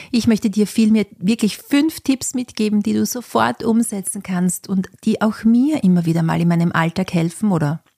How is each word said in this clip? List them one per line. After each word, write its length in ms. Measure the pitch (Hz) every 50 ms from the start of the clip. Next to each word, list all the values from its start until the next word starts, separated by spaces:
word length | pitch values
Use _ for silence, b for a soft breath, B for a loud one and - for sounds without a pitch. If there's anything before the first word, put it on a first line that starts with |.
| B B
Ich 160 | - 233 214
möchte 220 | 240 220 - - 220
dir 180 | 190 214 208
vielmehr 380 | - - - 220 214 220 220 202 - -
wirklich 400 | - 175 190 233 226 - 202 -
fünf 440 | - - - - 285 294 320 - -
Tipps 320 | - - 269 247 - - -
mitgeben, 500 | 247 247 - - - 214 208 208 208 202
die 100 | 214 214
du 120 | 214 214
sofort 580 | 208 - 247 233 - - 233 220 233 240 - -
umsetzen 580 | 233 226 226 226 - 214 196 190 - - 202
kannst 460 | - - 185 175 180 180 - - -
und 220 | - 196 190 185 - _ - -
die 160 | 220 214 -
auch 240 | 208 220 208 - -
mir 380 | 226 233 240 262 294 311 - -
immer 220 | 185 180 175 170
wieder 180 | 165 165 170 165
mal 180 | 165 165 165
in 80 | 170 170
meinem 240 | 170 170 170 170 -
Alltag 400 | 160 165 165 - - 190 - -
helfen 380 | 170 165 170 - - - 208
oder 300 | 185 160 156 147 170 160 _ _ _